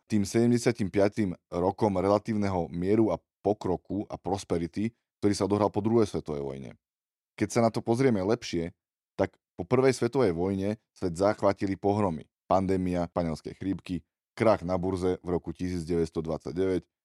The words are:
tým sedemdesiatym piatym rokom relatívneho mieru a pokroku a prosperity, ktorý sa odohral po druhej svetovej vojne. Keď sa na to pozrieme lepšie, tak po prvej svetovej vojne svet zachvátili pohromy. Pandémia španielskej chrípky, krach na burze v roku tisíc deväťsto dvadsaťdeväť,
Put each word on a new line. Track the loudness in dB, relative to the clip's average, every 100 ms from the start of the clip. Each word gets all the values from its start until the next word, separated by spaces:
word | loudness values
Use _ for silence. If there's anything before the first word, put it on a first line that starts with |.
tým | _ -2 0
sedemdesiatym | 2 2 2 0 -2 -2
piatym | 2 2 0 -4 -4 _
rokom | -2 -2 2 0 2
relatívneho | 2 2 2 -2 -2 -2 -4
mieru | -4 0 2 2
a | 0 _ _
pokroku | -2 -2 -2 -4 -4 -8 -8
a | -8
prosperity, | -4 -4 -2 -4 -4 -4 -6 -8 _ _
ktorý | -2
sa | 0 0
odohral | 2 2
po | 0
druhej | 0 2
svetovej | 2 -2 -6 -6
vojne. | -6 -10 -14 -18 _ _ _ _ _ -6
Keď | -2
sa | 2
na | 2
to | 0
pozrieme | -2 2 2 2
lepšie, | 0 -2 -2 -4 -6 -10 _ _ _ -2
tak | -2 -2 _ -12
po |
prvej | 0 4 4 2
svetovej | 0 2 2 2
vojne | -2 -2 -4 -6 _
svet | _ -6 2
zachvátili | 2 4 0 0 -4 0
pohromy. | 0 2 0 -4 -12 _
Pandémia | 0 0 2 0 0 -2 -2
španielskej | -2 -4 -6 -10 -8
chrípky, | -6 -6 -6 -10 -10 _ _ 0
krach | 2 2
na | 0 -2
burze | -2 -2 -2 -2
v | -2
roku | -4 -4 -8
tisíc | -6 -4 -2
deväťsto | -2 -2 -4
dvadsaťdeväť, | -6 -8 -6 -4 -2 -2 -6 _